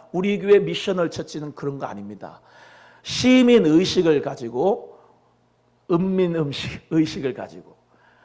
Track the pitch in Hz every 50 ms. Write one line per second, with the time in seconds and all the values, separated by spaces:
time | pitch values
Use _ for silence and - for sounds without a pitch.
0 | - _ - 175 185 202 202 196 175 202 202 202 175 160 175 - - 208 190 185
1 | 170 160 - - 160 - - 160 147 147 139 - - 143 139 139 143 - 95 101
2 | 101 101 104 98 - 80 80 - _ _ _ - - - - - - - _ _
3 | - - - - - 247 254 262 254 240 240 226 185 156 151 165 185 - - 185
4 | 175 165 156 139 - 135 139 135 127 117 117 123 156 190 - - - - - -
5 | _ _ _ _ _ _ _ _ _ _ _ _ _ _ _ _ _ - - 170
6 | 185 190 190 185 185 175 170 165 156 143 135 - - - - - - - 170 160
7 | 156 156 - - 135 131 123 - 98 90 - 90 - - - _ _ _ _ _
8 | _ _ _ _ _